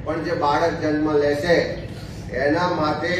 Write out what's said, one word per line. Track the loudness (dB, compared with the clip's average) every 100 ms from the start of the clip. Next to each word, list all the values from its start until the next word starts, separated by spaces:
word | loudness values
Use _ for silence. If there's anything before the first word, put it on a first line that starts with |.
પણ | -4 -4 -2
જે | 0
બાળક | 2 2 2 0
જન્મ | -2 0 2 4
લેશે, | 2 0 2 2 2 -6 -10 -12 -12 -12 -8 -2
એના | 0 2 2
માટે | 0 0 0 -2 -2